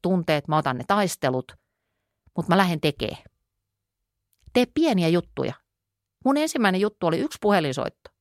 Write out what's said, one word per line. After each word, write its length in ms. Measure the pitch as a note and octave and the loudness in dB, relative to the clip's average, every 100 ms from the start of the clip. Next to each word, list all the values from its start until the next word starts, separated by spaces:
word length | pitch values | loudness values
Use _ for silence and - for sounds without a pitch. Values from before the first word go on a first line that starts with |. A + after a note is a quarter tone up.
tunteet, 460 | F3 F#3 E3 D3+ - | -2 0 0 -2 0
mä 80 | D3+ | 0
otan 220 | C#3+ B2+ | 0 -4
ne 60 | - | 0
taistelut, 640 | G3+ F#3 - C3+ B2+ - - _ _ _ _ _ _ _ - | 0 0 -2 -2 -2 -6 -16 _ _ _ _ _ _ _ -6
mut 120 | E3 | 0
mä 80 | F3+ | 2
lähden 240 | F3+ D#3 | 2 0
tekee. 360 | D3+ - G#2+ - - _ _ _ _ _ _ _ _ _ _ _ - | -2 -2 -8 -10 -16 _ _ _ _ _ _ _ _ _ _ _ -2
Tee 140 | B3 B3 | 0 0
pieniä 340 | D4+ E4 G3 E3 | 0 2 2 2
juttuja. 440 | F3 - - C3 - _ _ _ _ _ _ | 2 -2 -6 -8 -8 _ _ _ _ _ _
Mun 120 | B3+ C#4+ | 0 0
ensimmäinen 440 | D#4 C4+ G#3 F#3 | 0 0 0 2
juttu 260 | G#3 - E3+ | -2 -2 -2
oli 120 | E3+ | -2
yksi 200 | D4 - | -4 -2
puhelinsoitto. 680 | G#3 G3 D3 B2+ - - - _ | 0 2 0 -4 -8 -10 -20 _